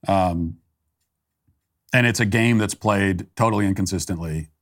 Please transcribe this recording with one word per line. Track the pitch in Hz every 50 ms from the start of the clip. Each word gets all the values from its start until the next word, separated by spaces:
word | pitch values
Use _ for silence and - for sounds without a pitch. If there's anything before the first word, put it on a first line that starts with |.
| - -
Um, | 98 95 92 90 85 85 85 85 85 - _ _ _ _ _ _ _ _ _ _ _ _ _ _ _ _ _ _ _ _ _ _ _ _ _ _ -
and | 127 120 120
it's | 113 -
a | 123
game | 107 95 117 113 120 120 110
that's | 107 101 -
played | - - 107 104 98 98 98 95 87 - - _
totally | - 117 113 107 104 104 98
inconsistently. | 98 95 98 90 98 90 78 - 98 82 82 82 78 80 78 - _ _